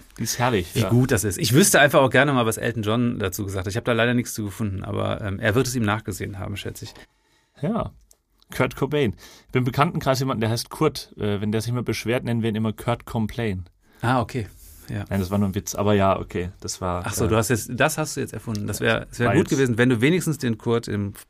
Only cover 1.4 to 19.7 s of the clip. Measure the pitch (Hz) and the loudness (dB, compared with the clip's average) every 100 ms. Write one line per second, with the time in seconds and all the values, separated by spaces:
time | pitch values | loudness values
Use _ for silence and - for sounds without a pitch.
1.4 | 123 135 202 - 139 156 131 127 143 131 | 2 4 6 6 6 6 4 4 4 4
2.4 | 113 107 120 117 104 117 120 101 95 98 | 2 0 -2 -2 0 2 0 0 -4 -4
3.4 | 101 95 101 113 127 113 120 123 117 - | -6 -4 -4 -4 0 2 2 2 -2 -4
4.4 | 101 - 107 92 95 101 101 104 107 98 | -6 -4 -4 -4 -6 -4 -2 -2 -4 -2
5.4 | 110 104 123 123 104 104 104 90 101 98 | 2 2 2 0 0 -2 -4 -8 -8 -8
6.4 | 101 98 - - - - - _ _ _ | -8 -8 -8 -10 -14 -18 -20 _ _ _
7.4 | _ - 151 226 - - _ _ _ _ | _ -8 -4 -2 -4 -10 _ _ _ _
8.4 | - - 127 - 139 147 117 - - - | -8 0 0 0 0 2 0 -2 -12 -20
9.4 | - 131 120 135 170 165 139 131 135 113 | -2 0 0 2 2 2 0 2 2 0
10.4 | 110 113 - - 156 143 - - 104 101 | 0 -2 -4 0 0 0 -12 -6 -2 -2
11.4 | 107 110 113 123 117 110 110 127 120 117 | 0 -2 -2 -2 -2 -2 0 -2 0 0
12.4 | 113 107 110 - - 117 - 117 107 - | 0 0 -2 -2 -2 -4 -2 -2 -2 -2
13.4 | 113 92 87 _ _ - 117 131 110 127 | -4 -4 -8 _ _ -4 0 2 0 -4
14.4 | 98 - - - - 110 101 98 90 101 | -6 -10 -20 -18 -8 -8 -4 -2 0 2
15.4 | 101 95 - - 101 101 98 90 87 90 | 0 0 -4 -2 2 4 4 2 -2 -4
16.4 | 90 - 98 - 92 87 90 - 113 110 | -6 -8 -10 -6 -4 -4 -4 -2 2 2
17.4 | 110 113 - 123 147 156 151 135 117 107 | 2 0 -2 0 0 0 -4 -4 -8 -8
18.4 | - 107 104 101 117 110 - - 120 139 | -6 -6 -4 -2 0 0 -2 -2 2 4
19.4 | - 143 131 | 4 2 2